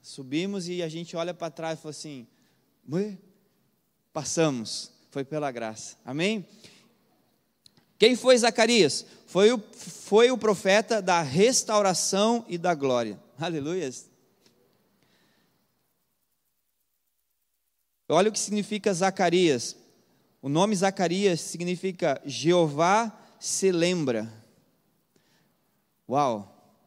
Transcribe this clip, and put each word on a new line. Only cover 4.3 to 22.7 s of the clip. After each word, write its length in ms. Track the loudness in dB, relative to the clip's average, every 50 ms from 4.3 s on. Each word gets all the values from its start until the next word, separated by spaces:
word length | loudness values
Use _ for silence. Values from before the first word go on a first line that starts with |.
| 0 0 0 0 0 -4 -6 -8 -10 -12 -12 -14 _ _ _ _
foi 140 | -10 -10 -10
pela 260 | -6 -6 -6 -6 -6
graça." 460 | -6 -6 -10 -10 -10 -12 -16 -18 -18 _ _
Amém? 420 | -10 -6 -2 -2 -2 -2 -4 -6 -12 -20 -20 -20 -20 -20 _ _ _ _ _ _ _ _ _ _ _ _ _ _ _ _ _ _ _ _ _ _ _ _ _
Quem 160 | 4 4 4
foi 240 | 4 4 6 6 6
Zacarias? 680 | 6 2 2 2 2 4 6 4 4 4 2 -4 -8 -12 -20 -20 _
Foi 260 | _ 2 4 4 6
o, 60 | 4 2
foi 720 | -4 -12 -20 -20 -20 -18 -18 -18 -6 2 4 6 6 6
o 80 | 4 2
profeta 640 | 0 0 0 0 2 2 2 2 2 2 -2 -2
da 180 | 0 2 2 2
restauração 1200 | 0 0 2 4 4 4 4 2 -2 2 2 2 4 4 2 0 -2 -2 2 2 2 2 2 0 -4 -6
e 80 | -8
da 180 | -4 -2 -2 -2
glória. 460 | 0 0 0 0 0 0 -2 -6 -12 _ _ _ -8
Aleluias. 720 | -8 -6 -4 -4 -4 -4 -6 -4 -6 -6 -10 -12 -20 _ _ _ _ _ _ _ _ _ _ _ _ _ _ _ _ _ _ _ _ _ _ _ _ _ _ _ _ _ _ _ _ _ _ _ _ _ _ _ _ _ _ _ _ _ _ _ _ _ _ _ _ _ _ _ _ _ _ _ _ _ _ _ _ _ _ _ _ _ _ _ _ _ _ _ _ _ _ _ _ _
Olha 200 | 2 2 2 2
o 40 |
que 60 | 0 -4
significa 560 | -6 -4 -4 -4 -4 -4 -8 -4 -2 -2 -2
Zacarias. 800 | 0 -2 -2 0 0 0 2 4 4 4 4 2 0 -2 -8 -12 -14 _ _ _ _ _ _ _ _ _ _ _ _
O 80 | -8 -4
nome 280 | 0 2 2 2 2
Zacarias 640 | 0 0 -2 0 0 -2 -2 0 0 2 0 0 0
significa 840 | -4 -10 -10 -8 -6 -6 -6 -4 -6 -8 -6 -2 -2 -2 -2 -2 -6
Jeová 840 | -12 -10 -2 0 2 4 4 4 2